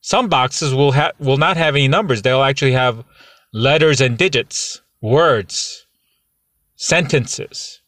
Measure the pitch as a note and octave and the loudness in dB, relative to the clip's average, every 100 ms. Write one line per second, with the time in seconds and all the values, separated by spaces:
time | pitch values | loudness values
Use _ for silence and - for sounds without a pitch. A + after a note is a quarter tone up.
0 | - G3 A#3+ D3 B2+ - D3+ C3 C#3+ C3+ | -2 -2 0 0 0 -2 -4 2 2 2
1 | D#3 - C#3+ C3+ D#3+ F3 D#3+ C#3+ C3+ E3 | 0 -2 -2 2 2 2 0 2 2 2
2 | G#3 A#2 G#2+ C3 C3+ C#3 C3+ B2+ B2+ A2+ | 0 0 0 2 2 2 0 2 0 -2
3 | - _ - _ _ A2 B2 D3+ D#3 C#3 | -12 _ -20 _ _ -2 2 4 4 2
4 | C3 A#2 F#3 C3+ - - - - _ _ | 0 0 0 -2 -4 -8 -10 -12 _ _
5 | G#2+ C#3 E3 A#2+ F#2 - - - _ _ | 0 2 4 2 -2 -8 -10 -12 _ _
6 | _ _ _ _ _ _ _ _ - D#3+ | _ _ _ _ _ _ _ _ -2 -2
7 | D3+ D3+ A#2 - - - - - | 0 -2 -2 -10 -12 -14 -16 -20